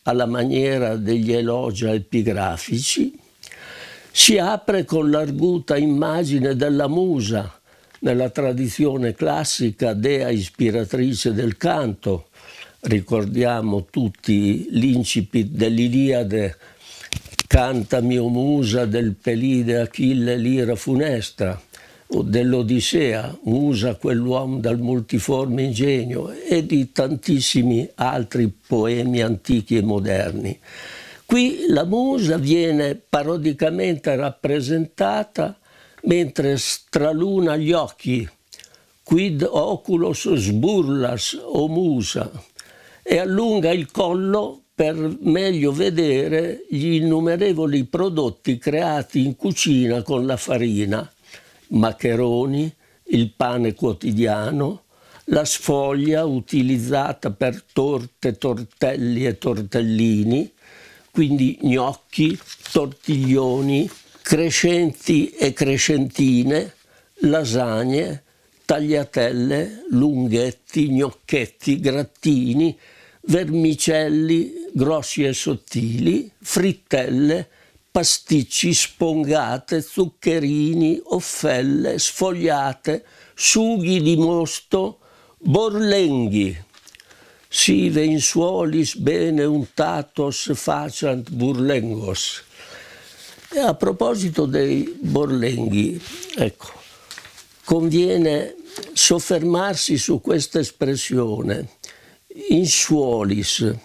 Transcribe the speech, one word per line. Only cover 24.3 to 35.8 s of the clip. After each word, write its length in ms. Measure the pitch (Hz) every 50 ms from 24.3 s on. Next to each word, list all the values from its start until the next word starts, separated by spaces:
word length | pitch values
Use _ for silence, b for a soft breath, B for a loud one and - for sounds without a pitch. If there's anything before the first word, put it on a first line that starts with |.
| 127 131 135 131 131 127
dal 180 | 113 117 117 120
multiforme 840 | 120 120 127 123 113 - - 113 - - 139 131 135 131 117 135 131
ingegno", 680 | 135 113 110 135 143 139 127 117 123 123 - - 190
e 320 | 226 - 370 339 - 165 156
di 280 | - 160 143 127 120
tantissimi 1000 | - - 135 135 151 120 - - 160 135 127 - - 131 120 123 120 117 143 - -
altri 580 | - 123 127 135 135 117 - - 123 117 104 98 _ _ -
poemi 560 | - 113 107 113 120 120 120 127 123 120 113
antichi 540 | 113 110 98 - - 127 113 101 - 113 113
e 40 |
moderni. 800 | 101 110 104 101 98 101 98 95 98 87 - 107 - 98 - - B B B B B B B B B B B B B
Qui 400 | - 233 247 247 254 - - 339 349
la 160 | - 143 160
musa 520 | 175 202 240 254 269 277 262 202 151 160 170
viene 560 | 135 139 160 170 170 165 156 147 147 143 -
parodicamente 1200 | - _ _ - 147 143 156 175 170 147 156 143 139 156 156 165 185 190 185 170 143 - 156 139
rappresentata 1400 | 127 143 139 - _ - 139 143 151 127 127 160 165 165 165 _ - 196 196 214 214 208 - - - - 202 196 _ b b b b